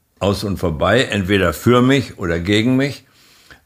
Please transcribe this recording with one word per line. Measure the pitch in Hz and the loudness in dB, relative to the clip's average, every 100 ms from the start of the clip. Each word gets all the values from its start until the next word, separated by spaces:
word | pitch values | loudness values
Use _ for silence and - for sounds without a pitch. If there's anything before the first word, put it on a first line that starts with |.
| _ - | _ -4
Aus | 95 98 | -2 -2
und | 104 87 | -4 -4
vorbei, | 90 76 87 117 | -4 -2 2 2
entweder | 127 101 92 101 87 | 0 -2 0 2 0
für | 85 117 123 | 0 2 4
mich | 127 139 - - | 4 2 -2 -8
oder | 90 82 | -4 -4
gegen | 87 104 120 131 | 0 0 2 0
mich." | 139 - _ _ _ _ _ - | -2 -8 _ _ _ _ _ -20